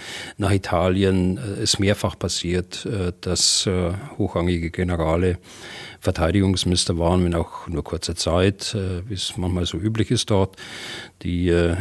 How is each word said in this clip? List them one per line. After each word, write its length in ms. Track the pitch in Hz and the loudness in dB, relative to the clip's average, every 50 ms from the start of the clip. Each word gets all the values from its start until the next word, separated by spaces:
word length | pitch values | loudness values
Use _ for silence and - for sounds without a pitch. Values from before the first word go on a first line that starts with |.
| - - - - - - - - | -12 -14 -12 -12 -12 -14 -6 -2
nach 120 | 104 98 | 0 2
Italien, 880 | 101 98 - - - 85 87 92 92 95 98 95 95 92 90 92 92 - | 2 2 2 0 0 2 4 4 4 4 4 4 4 4 4 2 0 -2
äh, 240 | 131 104 98 101 117 | -4 -8 -6 -4 0
ist 160 | - - - | 0 0 2
mehrfach 400 | 98 98 104 - - 98 - - | 2 2 2 2 0 -2 -2 -2
passiert, 680 | - 92 - - - 85 87 90 87 - - - - | -4 -4 -4 -4 -2 -2 -2 -2 -2 -4 -10 -10 -8
äh, 260 | - 120 98 92 90 85 - | -6 -4 -2 -2 -4 -4 -4
dass, 460 | - 92 87 82 - - - - - | -4 -4 0 2 2 2 2 2 0
äh, 260 | 107 92 92 90 85 87 95 - - - - | 0 0 0 0 0 -2 -4 -8 -12 -4 -2
hochrangige 520 | 107 90 - 92 85 90 90 85 82 82 | -2 0 0 0 2 2 2 0 -2 -4
Generale 680 | - - 92 90 90 82 82 80 80 87 92 92 90 - - - - - - - - - - - - - | -2 -2 0 0 0 0 2 2 2 4 2 2 0 0 -6 -14 -20 -18 -16 -16 -16 -14 -16 -16 -18 -2
Verteidigungsminister 960 | - 95 92 - 82 80 90 101 98 95 95 90 - 90 90 87 - - 92 82 | -2 -2 0 2 0 2 4 4 4 4 2 2 2 2 2 2 2 0 0 2
waren, 260 | 85 85 90 92 90 | 2 4 4 4 4
wenn 100 | 87 85 | 4 2
auch 320 | 82 82 - - - - - | 0 -2 -4 -6 -12 -10 -6
nur 160 | 85 76 71 | -6 -6 -6
kurze 320 | - - 87 - - 87 | -6 -6 -6 -6 -6 -6
Zeit, 580 | - - - 80 90 92 101 - - - - - | -4 0 0 2 4 4 4 2 0 -6 -6 -4
äh, 340 | 104 95 92 92 87 92 117 | -4 -4 -2 -4 -6 -6 -8
wie 60 | 104 | -8
es 200 | 92 - - - | -6 -6 -6 -6
manchmal 300 | - 90 90 87 90 90 | -4 -2 -2 0 0 -2
so 120 | 87 - 82 | -2 -4 -2
üblich 320 | 95 110 110 113 107 - | -2 -2 0 0 0 0
ist 220 | 127 117 - - 107 | 0 -2 2 2 4
dort. 240 | 95 98 - - - - - - - - - - - - - - _ - | 4 4 2 -2 -10 -16 -16 -14 -14 -12 -12 -12 -12 -14 -16 -18 _ -6
Die, 260 | 90 87 87 90 90 | -4 -2 0 2 4
äh, 280 | 85 85 85 85 85 90 | 4 4 4 4 2 0